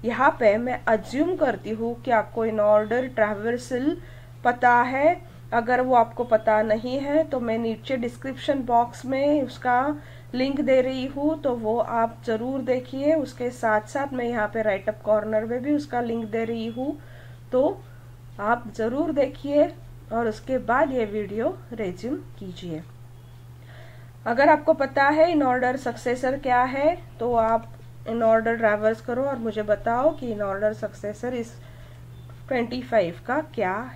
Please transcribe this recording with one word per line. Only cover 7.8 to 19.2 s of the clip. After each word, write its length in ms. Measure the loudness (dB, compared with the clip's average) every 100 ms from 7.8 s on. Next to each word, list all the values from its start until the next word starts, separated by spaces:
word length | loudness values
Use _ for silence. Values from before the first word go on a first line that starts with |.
| -4 -4
description 680 | -4 -6 -10 -8 -2 -2
box 400 | 4 2 2 -4 -4
में 360 | 0 4 2
उसका 540 | 0 -4 0 2 2 -2 -10 -18 -8
लिंक 260 | -2 0 0
दे 200 | 4 4
रही 220 | 4 -2 -6
हूँ, 340 | -2 -2 0
तो 120 | -2
वो 220 | -2 0 0
आप 380 | 0 0 -2 -2 -4
ज़रूर 340 | -4 -2 -4
देखिए। 540 | -2 -2 -2 -2 2
उसके 360 | 2 0 -4 -6
साथ 380 | -2 2 2 0
साथ 240 | -4 -4
मैं 120 | -4
यहाँ 220 | -4 -2 -2
पे 80 | 0
right 260 | 0 0 -2
up 140 | -6
corner 400 | 0 2 2 -2
में 180 | -2 -4
भी 120 | 0
उसका 260 | 0 0 -4
लिंक 240 | -2 -4 -4
दे 140 | -4
रही 220 | -2 -4 -4
हूँ, 320 | -4 -6 -6 -12 -18 -18 -18 -2
तो 300 | 2 2 0 -12 -20 -20 -20 -18 -6
आप 320 | 0 0 -2 -4
ज़रूर 360 | -2 0 0
देखिए 580 | 2